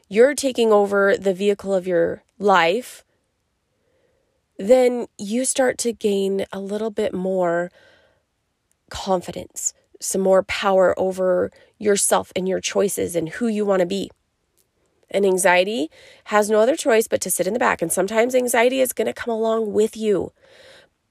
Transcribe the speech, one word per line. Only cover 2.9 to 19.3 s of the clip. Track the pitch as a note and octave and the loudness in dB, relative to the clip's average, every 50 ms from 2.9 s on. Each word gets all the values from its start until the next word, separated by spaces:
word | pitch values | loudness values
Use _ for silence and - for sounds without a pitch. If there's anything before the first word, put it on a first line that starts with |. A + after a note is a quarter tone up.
| - - _ _ _ _ _ _ _ _ _ _ _ _ _ _ _ _ _ _ _ _ _ _ _ _ _ _ _ _ _ _ _ - | -18 -20 _ _ _ _ _ _ _ _ _ _ _ _ _ _ _ _ _ _ _ _ _ _ _ _ _ _ _ _ _ _ _ -10
then | F#3+ G3+ B3+ B3+ B3+ B3 B3 A#3+ G#3+ - _ - | 4 4 6 6 6 4 2 0 -6 -8 _ -14
you | G#3 G3 G#3+ A#3+ C4 | -10 -4 -4 -2 -2
start | - - - C4 B3 - - | -2 0 0 0 0 0 -2
to | - A#3+ A3 | -4 -6 -6
gain | - - G#3 G3+ G3 G3 G3 G3 G3 G3 - | -2 -2 -2 0 0 0 -2 -2 -4 -4 -6
a | - F#3+ | -8 -12
little | G3 F#3+ G3+ G#3 A3 A3 | -10 -8 -8 -6 -6 -6
bit | G#3 - G#3+ - - | -4 -4 -4 -4 -4
more | F#3 F3+ F#3 F#3+ F#3 F3+ E3+ E3+ F3 F3 F3 - _ _ _ _ _ _ _ _ _ _ _ _ _ _ _ _ _ _ _ _ _ _ _ | -4 -4 -2 -2 0 0 0 0 -2 -4 -6 -10 _ _ _ _ _ _ _ _ _ _ _ _ _ _ _ _ _ _ _ _ _ _ _
confidence, | - - - G3+ F#3+ F3+ F3 - F3 F3+ F3+ - _ - - - - _ _ _ _ - | -14 -12 -4 -4 -4 -4 -4 -8 -12 -14 -14 -14 _ -8 -8 -8 -8 _ _ _ _ -12
some | - - - G3 | -10 -6 -4 0
more | F#3+ F#3+ F#3+ F#3+ G3 | 2 4 4 4 2
power | - - - - G3+ F#3+ F#3+ F#3 F3 - - | 0 -8 -4 -2 2 2 4 4 2 2 0
over | F#3 F#3+ F#3 F#3 F#3 F#3 F3+ F3+ F#3+ G3 - - _ _ _ _ | -2 -4 -2 -2 -2 0 0 0 -2 -4 -6 -14 _ _ _ _
yourself | G3+ G#3 G3+ G3+ - - - - F#3+ - - | -2 0 0 0 2 0 0 0 -2 -4 -10
and | F#3+ F3+ F#3+ | -8 -6 -4
your | F#3 F3+ | -4 -4
choices | - - - G3+ G3 G3 - - F#3+ F3 F3 | -6 -4 -2 0 -2 0 -2 -4 -6 -4 -4
and | E3+ D#3+ D#3+ | -4 -6 -6
who | - - A#3+ A#3 | -6 -4 -4 -2
you | G#3+ G#3 G#3 | -2 -2 0
wanna | G3+ G3 F#3 F3 | 0 2 0 0
be. | F3 G3 G3 F#3 - - _ _ _ _ _ _ _ _ _ _ _ _ _ _ _ _ _ _ _ | 0 -2 -6 -6 -8 -12 _ _ _ _ _ _ _ _ _ _ _ _ _ _ _ _ _ _ _
And | - G3 G3+ | -2 0 2
anxiety | G3 F#3 F#3 F#3 F#3 F3+ F3+ F#3 G3+ A3 B3 D4+ D#4+ - - - - - _ _ | 2 2 2 4 4 4 4 2 0 -2 -6 -6 -8 -10 -18 -20 -20 -20 _ _
has | - G#3+ G#3 G#3 G3+ | 0 2 2 2 4
no | G#3+ G#3+ | 4 4
other | A3 B3 D#4 | 4 4 2
choice | D#4+ - D4 A3+ A3 A3+ - | 0 2 2 2 2 2 0
but | - G#3+ | -2 -4
to | - F#3+ | -2 -4
sit | - - F3 F3+ | -4 -2 -2 -2
in | G#3+ | -2
the | B3 | 0
back. | B3+ A3 F3+ - | 0 0 0 0
And | F3 E3 | -2 -4
sometimes | - F#3+ F#3 G3 G#3+ A3 A#3 B3+ B3 | -2 -2 -2 0 0 0 0 2 2
anxiety | B3+ B3 A#3+ B3 A#3+ A3+ B3+ C4 C4 | 0 0 2 2 2 2 2 2 2
is | C4 B3 - | -2 -2 -2
gonna | - A3 A#3 A#3+ | -4 -4 -4 -4
come | - - A#3+ | -6 -6 -6